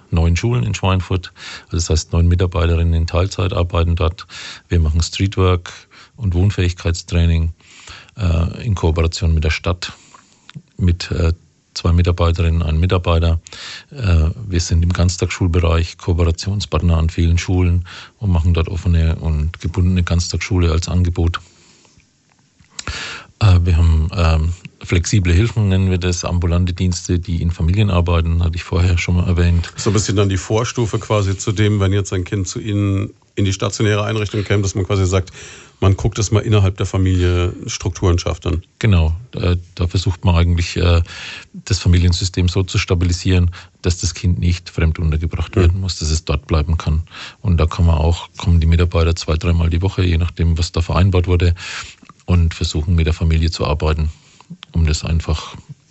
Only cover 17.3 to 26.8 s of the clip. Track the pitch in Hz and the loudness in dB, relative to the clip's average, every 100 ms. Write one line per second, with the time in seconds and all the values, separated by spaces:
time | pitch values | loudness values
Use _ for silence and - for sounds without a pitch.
17.3 | 85 - 92 90 87 87 - - - 104 | 2 0 0 2 0 -4 -12 -20 -6 0
18.3 | 82 87 82 80 85 92 82 80 - 82 | 2 2 0 -2 -2 0 2 2 0 -2
19.3 | 76 78 - 87 92 87 90 87 87 - | -2 -2 -4 -6 0 2 2 0 0 -2
20.3 | 80 - 90 82 80 - 90 87 87 85 | -4 -2 0 2 0 0 0 0 0 -2
21.3 | - - _ _ _ _ _ _ _ _ | -2 -10 _ _ _ _ _ _ _ _
22.3 | _ _ _ _ - - - - - - | _ _ _ _ -14 -12 -10 -12 -14 -16
23.3 | - 107 90 87 82 82 80 82 95 82 | 0 4 4 4 2 4 2 0 0 2
24.3 | 78 82 85 - - - 90 - 110 87 | 2 0 -4 -12 -16 -4 -2 0 0 2
25.3 | 85 117 117 101 95 95 90 90 87 - | 2 2 0 0 2 2 0 -2 -2 -2
26.3 | 87 87 87 90 87 | -2 0 0 0 0